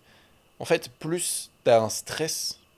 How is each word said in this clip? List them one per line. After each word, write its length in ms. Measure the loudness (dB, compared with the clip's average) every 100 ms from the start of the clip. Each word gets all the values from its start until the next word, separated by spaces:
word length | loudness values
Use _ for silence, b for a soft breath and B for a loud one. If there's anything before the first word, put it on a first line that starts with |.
| b b b b b -8
En 60 | 0
fait, 240 | 0 -2
plus 640 | -10 -6 -4 -4 -6 -10 _
t'as 160 | 6 6
un 80 | 4
stress, 720 | -4 -6 -4 -4 -4 -6 -10 _